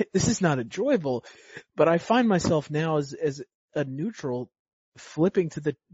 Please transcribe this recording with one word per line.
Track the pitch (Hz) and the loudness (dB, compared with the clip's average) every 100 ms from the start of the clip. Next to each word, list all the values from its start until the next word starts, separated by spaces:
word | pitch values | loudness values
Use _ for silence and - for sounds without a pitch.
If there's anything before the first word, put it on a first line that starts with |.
| - | -2
<laughs> | |
this | 190 - | 0 0
is | 226 | 2
not | 175 135 | 2 0
enjoyable." | 117 - 254 247 143 123 - - - - - - | -2 -4 0 0 0 -6 -8 -20 -20 -20 -8 2
But | 165 | 4
I | 170 | 4
find | - 233 233 | 2 2 4
myself | 180 - 160 - | 4 2 0 0
now | 147 165 151 | -2 0 0
as, | 139 | -2
as | 143 156 139 - _ _ 151 | -4 -4 -4 -12 _ _ -4
a | |
neutral | 139 135 196 - 143 123 123 _ _ _ _ - | -4 -4 -6 -6 -6 -6 -8 _ _ _ _ -20
flipping | - - 180 196 170 | -10 0 0 2 -2
to | - | -2
the, | 147 135 _ | -4 -4 _